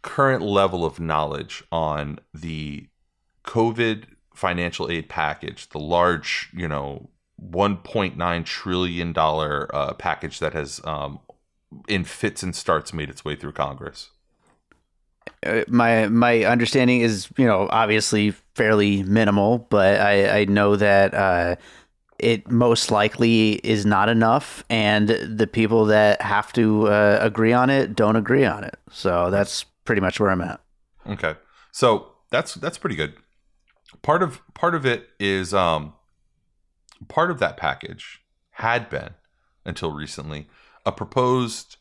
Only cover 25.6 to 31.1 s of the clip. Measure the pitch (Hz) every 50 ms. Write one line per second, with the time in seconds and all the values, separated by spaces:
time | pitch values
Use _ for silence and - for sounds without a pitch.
25.6 | 110 104 113 113 110 107 107 107 107 104 101 - - 107 104 104 104 - - 127
26.6 | 113 107 107 107 107 104 104 104 104 104 101 - 107 107 104 113 110 113 120 123
27.6 | 127 131 139 135 - - 107 - 110 104 110 113 104 98 123 139 139 104 - 104
28.6 | 98 - - _ _ - - - - 95 87 87 87 90 95 101 101 - - -
29.6 | - _ _ _ _ - 117 101 95 92 - - 107 98 95 90 85 - - -
30.6 | _ _ _ _ _ _ _ _ _ -